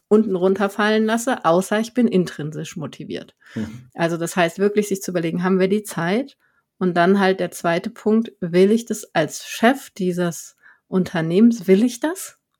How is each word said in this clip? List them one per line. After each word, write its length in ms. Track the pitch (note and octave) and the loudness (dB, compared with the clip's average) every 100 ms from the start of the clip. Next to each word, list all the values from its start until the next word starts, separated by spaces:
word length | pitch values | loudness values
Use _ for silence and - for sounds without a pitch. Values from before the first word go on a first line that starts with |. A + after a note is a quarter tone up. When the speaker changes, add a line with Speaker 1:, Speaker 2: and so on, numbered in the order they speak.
| _ | _
Speaker 1:
unten 280 | G#3+ G#3+ F3+ | 2 2 0
runterfallen 680 | F#3 G3 G3+ - G#3 A3 | 2 2 -2 0 0 2
lasse, 400 | A3 A#3 C4 B3 | 0 -2 -2 -2
außer 360 | E3 F3 F#3+ G#3+ | 2 2 2 -2
ich 140 | A3+ | -2
bin 140 | B3 A3+ | 0 2
intrinsisch 680 | F#3 E3+ - D3+ D3+ C3+ E3 | 2 0 -4 -10 -8 -10 -10
motiviert. 580 | C#3 - D3 D#2+ - _ _ | -12 -12 -12 -12 -12 _ _
Speaker 2:
Mhm. 340 | A2+ G#2 - - | -10 -10 -12 -16
Speaker 1:
Also 220 | - E3+ E3+ | -4 -4 -2
das 200 | E3+ F#3+ | -4 0
heißt, 220 | E3+ F#3+ | 0 0
wirklich 300 | G3+ G#3 G#3 | 0 0 -2
sich 140 | G3 | -4
zu 100 | - | -4
überlegen, 300 | F3 E3 F3 | -4 -2 -2
haben 180 | F#3 F#3+ | 0 2
wir 80 | F#3 | 2
die 160 | G#3 | 0
Zeit? 520 | - - E3+ G#3+ C#4 _ _ _ _ _ | -2 -4 -2 -2 -4 _ _ _ _ _
Und 160 | F#3 F3 | 0 4
dann 220 | F3 G3+ | 4 4
halt 220 | F#3+ F#3+ | 2 0
der 100 | F3 | -4
zweite 400 | - F3 E3 A3 | -4 -2 -2 -4
Punkt, 420 | - G#3+ A3 A3+ - | -6 0 0 -2 -6
will 300 | F3 F3+ G3 | -2 4 4
ich 160 | A3+ A#3 | 4 0
das 280 | - - | -8 -4
als 320 | E3 D3 - - | -2 -2 -6 -12
Chef 440 | - A3+ - - | 0 0 0 -6
dieses 680 | - F3+ F3+ F3 - - _ _ _ _ | -6 -4 -2 -4 -6 -14 _ _ _ _
Unternehmens, 800 | F#3 F3 E3+ D#3+ F3+ A#3 A#3 F3+ | -2 -2 -2 0 4 4 4 4
will 160 | F#3+ | 4
ich 180 | A#3+ - | 4 0
das? 380 | D4+ F#4+ - - _ | -4 -4 -10 -18 _